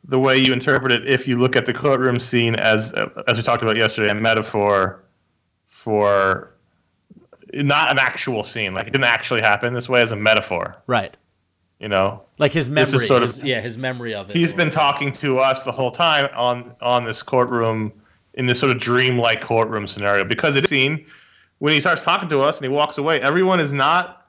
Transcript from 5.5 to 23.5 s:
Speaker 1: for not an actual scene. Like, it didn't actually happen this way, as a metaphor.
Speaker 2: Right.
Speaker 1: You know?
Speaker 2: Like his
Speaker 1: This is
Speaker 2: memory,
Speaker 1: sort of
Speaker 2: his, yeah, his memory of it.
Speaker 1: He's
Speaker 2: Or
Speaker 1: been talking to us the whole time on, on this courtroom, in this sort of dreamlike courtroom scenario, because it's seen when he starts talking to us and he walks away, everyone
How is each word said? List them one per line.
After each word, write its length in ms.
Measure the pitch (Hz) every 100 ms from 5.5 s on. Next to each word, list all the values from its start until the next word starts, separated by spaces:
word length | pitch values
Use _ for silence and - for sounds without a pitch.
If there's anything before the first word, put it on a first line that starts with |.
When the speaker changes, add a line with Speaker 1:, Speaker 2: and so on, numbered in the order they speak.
| _ _
Speaker 1:
for 880 | _ 113 107 104 98 98 95 - _ _ _ _ _ _ - _ - -
not 380 | - 143 147 135
an 80 | 135
actual 440 | 127 - - 113
scene. 300 | 104 120 101
Like, 140 | 95 107
it 60 |
didn't 120 | 139
actually 380 | 123 117 - 117
happen 320 | 107 104 120
this 160 | 123 120
way, 100 | 127
as 120 | 113
a 40 | 104
metaphor. 680 | 107 107 - 87 - - -
Speaker 2:
Right. 280 | 120 - - _ _ _ _ _ _
Speaker 1:
You 100 | 107
know? 340 | 98 98 110 _ -
Speaker 2:
Like 140 | 147
his 160 | 160 127
Speaker 1:
This 180 | 151 147
is 40 |
Speaker 2:
memory, 120 | 135 117
Speaker 1:
sort 160 | 127
of 60 | 120 117
Speaker 2:
his, 40 |
yeah, 180 | 143 120
his 160 | 117 113
memory 380 | 131 123 117
of 160 | 104 98
it. 60 | 165
Speaker 1:
He's 160 | 165
Speaker 2:
Or 40 | 170
Speaker 1:
been 140 | 160
talking 420 | 156 143 139 143
to 260 | 131 147 131
us 260 | 135 131
the 80 | 127
whole 180 | 120 127
time 380 | 120 170 147 139
on, 400 | 120 123 123 120 117
on 240 | 120 123
this 180 | 117 110
courtroom, 680 | - 127 123 120 113 110 107 - _ _ _
in 120 | - 127
this 120 | 123
sort 140 | 139
of 60 | 117
dreamlike 600 | 113 123 127 123 117 113
courtroom 460 | - 113 113 110 101
scenario, 380 | - 101 101
because 320 | 95 117 160 139
it's 120 | 135
seen 340 | 143 135 156 - - _ _ _ _
when 140 | 147
he 60 | 156
starts 220 | 175 165
talking 240 | - 190 180
to 100 | 147
us 160 | 139 151
and 60 | 131
he 20 |
walks 220 | 143 147 -
away, 220 | 147 156
everyone 400 | 135 175 185